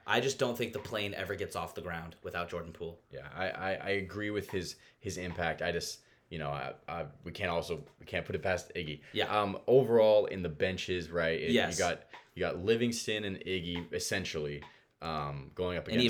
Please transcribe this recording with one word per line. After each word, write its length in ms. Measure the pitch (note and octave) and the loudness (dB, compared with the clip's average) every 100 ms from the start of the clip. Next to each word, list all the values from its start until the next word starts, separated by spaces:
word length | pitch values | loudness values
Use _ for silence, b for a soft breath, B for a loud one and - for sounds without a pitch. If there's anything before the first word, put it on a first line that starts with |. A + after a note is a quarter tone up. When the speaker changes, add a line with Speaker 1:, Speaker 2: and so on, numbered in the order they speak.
| - | 2
Speaker 1:
I 140 | A2+ | 2
just 180 | C3 C3+ | 2 2
don't 180 | B2+ A#2+ | 0 0
think 140 | A#2+ | -2
the 80 | C3 | -4
plane 340 | - A2 G2+ F#2+ | -4 -4 -4 -4
ever 200 | F#2+ G2 | -4 -4
gets 220 | F#2 F2+ | -4 -4
off 180 | E2+ - | -6 -6
the 60 | |
ground 340 | E2+ E2+ E2 - | -6 -6 -8 -10
without 260 | F#2 F2 E2+ | -6 -4 -2
Jordan 220 | F2 E2 | -4 -6
Poole. 300 | D#2+ E2 D#2+ _ | -8 -10 -10 _
Speaker 2:
Yeah, 160 | C2+ C#2 - | -14 -12 -4
I, 140 | F#2 | -4
I, 240 | - F#2+ | -2 -2
I 160 | F#2+ - | -2 0
agree 400 | G2+ F#2 G2+ G#2 | -2 -2 -4 -2
with 180 | G#2 G2 | -2 -2
his, 280 | F#2+ E2+ - B B | -4 -4 -8 B B
his 160 | G2+ F2 | -8 -6
impact. 440 | F2+ E2+ E2+ D#2 | -6 -2 -2 0
I 120 | E2 | 0
just, 260 | E2+ - - b b b | -2 -4 -10 b b b
you 100 | E2 | -6
know, 100 | D2 | -4
I, 220 | C#2+ C2 - - | -4 -6 -8 -8
I, 180 | E2 D2+ - F2 | -6 -8 -10 -12
we 80 | |
can't 180 | E2+ F#2+ | -4 0
also, 320 | E2+ D#2+ E2 - - | 0 0 -6 -8 -20
we 60 | - | -4
can't 200 | F2+ D#2+ | -4 -2
put 100 | F#2+ | -2
it 60 | |
past 300 | G2 F2+ - | 0 0 -2
Iggy. 280 | - E2 D2 B | -6 -6 -8 B
Speaker 1:
Yeah. 140 | G2+ G2 | -4 2
Speaker 2:
Um, 320 | G#2+ G2+ G2 - | 2 2 0 6
overall 600 | B2+ A#2 A#2 G#2+ G#2+ G2+ | 6 8 8 10 8 6
in 140 | F#2+ | 0
the 60 | F2 | -4
benches, 640 | D2 F#2 F#2 - F#2 D#2+ | 0 0 0 -2 -2 0
right? 280 | E2+ E2 E2 | 0 2 2
It, 100 | D2+ | 4
Speaker 1:
Yes. 260 | A#2 F2 E2+ | 4 4 2
Speaker 2:
you 60 | |
got, 200 | F2 E2 - B B - | 2 0 -8 B B -4
you 40 | |
got 260 | F2+ E2 F#2+ | -2 0 2
Livingston 600 | A2+ A#2+ A#2 - G#2+ G#2 | 4 4 0 -2 -2 -2
and 100 | F#2+ | -6
Iggy 520 | - F#2 E2+ F2 E2+ | -2 -2 -2 -4 -4
essentially, 720 | F2 - G2+ F2+ D#2+ D2 C#2+ - B B _ | -4 -2 -2 -2 -2 -4 -6 -12 B B _
um, 480 | E2 D#2+ C#2+ C#2+ C#2 | -4 -2 -2 -6 -10
going 240 | - F2+ F2 | -4 -2 -2
up 60 | - | 0
Speaker 1:
And 100 | A#2 | 2
Speaker 2:
against 80 | A#2+ | 2